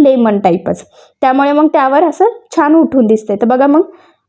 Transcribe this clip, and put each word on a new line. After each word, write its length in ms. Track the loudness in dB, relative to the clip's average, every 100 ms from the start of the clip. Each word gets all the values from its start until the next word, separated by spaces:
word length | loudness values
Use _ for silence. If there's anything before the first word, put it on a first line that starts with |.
लेमन 400 | 2 2 0 0
टाईपच, 440 | 0 -2 -4 -8 -10 _ _ _
त्यामुळे 300 | -2 0 0
मग 160 | 0 0
त्यावर 300 | 0 0 0
असं 340 | 0 0 -2 -4 -10 -4
छान 200 | 0 2
उठून 320 | 2 0 0
दिसते. 280 | 0 -2 -4
तर 120 | -2
बघा 200 | 0 2
मग 140 | 0 -2 -8 _ _